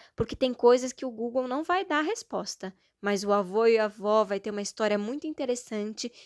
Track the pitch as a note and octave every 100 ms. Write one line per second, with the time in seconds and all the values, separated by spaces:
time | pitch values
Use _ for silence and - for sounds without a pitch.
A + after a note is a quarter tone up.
0 | - - A3+ - B3+ B3 A#3+ B3 B3+ -
1 | C4 A3 A#3+ B3+ B3+ C4+ D#4+ F#4 F#4+ D4
2 | D#4 A4+ - G3 G#3 - F#3+ - _ _
3 | G#3 G3+ G3+ G3+ F3+ G#3 A3+ A3+ G#3+ G#3
4 | G3+ A3 G3+ G3 A3 G#3 G3+ - G#3+ G#3
5 | G#3 D4 D#4 D#4 B3+ A#3+ - G#3+ G#3 G#3+
6 | A#3+ -